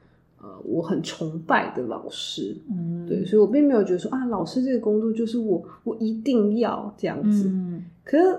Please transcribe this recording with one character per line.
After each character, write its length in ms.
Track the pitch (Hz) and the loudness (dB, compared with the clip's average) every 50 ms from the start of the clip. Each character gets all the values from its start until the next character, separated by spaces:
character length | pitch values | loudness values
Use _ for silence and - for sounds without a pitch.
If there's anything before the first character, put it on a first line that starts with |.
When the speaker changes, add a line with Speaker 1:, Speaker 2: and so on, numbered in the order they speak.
| _ _ _ _ _ _ _ _ | _ _ _ _ _ _ _ _
Speaker 1:
呃， 160 | - 101 95 95 - | -20 -20 -18 -14 -8
我 160 | - 110 160 165 | -4 -4 -2 -2
很 200 | 165 190 - 160 | -2 -2 -2 -4
崇 360 | - - - 170 160 156 165 160 | -6 -8 -8 -8 -8 -8 -6 -2
拜 280 | - 269 208 - - - | 0 0 0 0 -2 -4
的 80 | - 123 | -6 -6
老 240 | 113 110 - - - | -6 -6 -8 -10 -12
师。 480 | - - - - - - 123 98 107 - - 294 | -12 -12 -10 -10 -8 -8 -6 -8 -8 -8 -8 -8
Speaker 2:
嗯。 360 | 208 175 170 170 170 175 175 | -6 -6 -4 -4 -6 -6 -4
Speaker 1:
对， 180 | 170 - 190 190 | -2 -2 -2 0
所 140 | - 214 214 | 4 6 6
以 20 | 208 | 6
我 40 | |
并 200 | 196 220 285 294 | 6 6 4 4
没 80 | 285 269 | 6 4
有 80 | 220 196 | 4 2
觉 100 | - 180 | 2 0
得 40 | 180 | -2
说， 120 | - 220 | -2 -2
啊， 140 | - 262 262 | -4 -2 -2
老 180 | 247 226 190 175 | -2 -2 -2 -2
师 180 | - - 254 254 | -2 -2 0 0
这 100 | 269 262 | 0 0
个 60 | 226 | 0
工 220 | 226 214 214 214 | 0 2 2 2
作 120 | 220 226 220 | 2 0 0
就 140 | 220 233 | -2 -2
是 120 | 220 220 247 | -2 -2 -2
我， 240 | 226 214 180 165 - - - - - | 0 0 0 -2 -2 -6 -16 -10 -8
我 120 | 233 - - | -6 -4 -2
一 160 | 226 220 226 220 | -2 -2 -2 -2
定 380 | 220 285 262 233 202 208 208 226 | 0 2 2 4 4 4 2 2
要 360 | 233 202 202 - - 208 - | 2 0 -2 -4 -6 -10 -8
这 120 | - - 185 | -6 -6 -4
样 100 | - - - 208 | -2 0 2 2
子。 180 | 208 208 196 190 | 4 4 2 2
Speaker 2:
嗯。 360 | 190 190 185 175 175 165 175 - - _ - | 0 -2 -2 -4 -6 -8 -10 -14 -18 _ -4
Speaker 1:
可 120 | - - | 2 4
是 80 | 302 359 381 359 | 6 6 6 4